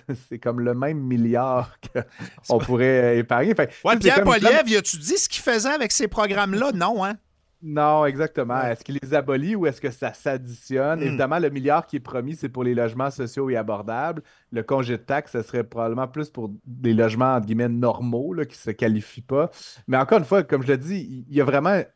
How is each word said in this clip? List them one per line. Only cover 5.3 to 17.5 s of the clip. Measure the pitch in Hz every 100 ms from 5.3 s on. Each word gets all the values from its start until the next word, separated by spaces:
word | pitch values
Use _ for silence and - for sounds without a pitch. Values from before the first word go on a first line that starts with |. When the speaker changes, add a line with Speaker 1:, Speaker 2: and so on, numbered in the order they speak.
| -
Speaker 2:
faisait | 277 226 254
avec | 302 220
ces | - 202
programmes-là ? | 226 208 196 196 196 277
Non, | 196 180 226 190
hein ? | 214 _ _ _ _ 160
Speaker 1:
Non, | 147 151 151 143
exactement. | 135 156 - 120 127
Speaker 2:
Ouais. | 123
Speaker 1:
Est-ce | 113
qu'il | - 139
les | 131
abolit | 147 139 135 165 214
ou | 156
est-ce | 123
que | 135
ça | - 123
s'additionne ? | - 147 135 123 120 - 131 143 165
Speaker 2:
Hmm. |
Speaker 1:
Évidemment, | 156 135 131 165
le | 147
milliard | 139 139 156 -
qui | 143
est |
promis, | - 127 131 160
c'est | 131
pour | 127 123
les | 120
logements | 117 120 139
sociaux | 135 120 139 135
et | 117
abordables. | 110 104 104 117 160 160 - _ _
Le | 117
congé | 110 135 120 120
de |
taxe, | - 143 -
ce | 120
serait | - 123
probablement | 113 117 113 117 131
plus | 151 151
pour | 127 107 107 127
des | 127 120
logements, | 113 113 113 131 123
entre |
guillemets, | 104